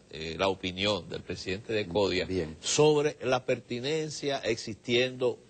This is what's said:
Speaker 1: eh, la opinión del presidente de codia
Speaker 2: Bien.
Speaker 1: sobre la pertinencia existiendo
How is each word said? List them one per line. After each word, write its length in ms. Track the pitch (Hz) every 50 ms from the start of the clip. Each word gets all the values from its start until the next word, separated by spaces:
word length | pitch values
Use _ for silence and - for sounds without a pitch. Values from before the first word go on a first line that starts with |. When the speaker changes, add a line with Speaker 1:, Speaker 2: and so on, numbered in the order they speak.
| - -
Speaker 1:
eh, 260 | - 78 80 82 80 82
la 100 | 95 98
opinión 600 | 95 - - 92 90 92 98 104 104 90 82 82
del 140 | - -
presidente 500 | - - 90 - - 95 92 104 113 -
de 140 | 110 107 107
codia 380 | 87 85 104 101 92 90 90 85
Speaker 2:
Bien. 320 | 85 92 90 80 78 80 -
Speaker 1:
sobre 560 | - - - - 151 151 151 147 147 147 - -
la 220 | - 123 131 127 -
pertinencia 920 | - 127 120 - - 123 120 123 143 156 160 156 151 143 - 147 139 135 135
existiendo 1000 | - 107 117 - - 117 101 - - - 120 120 127 127 127 127 127 123 - - -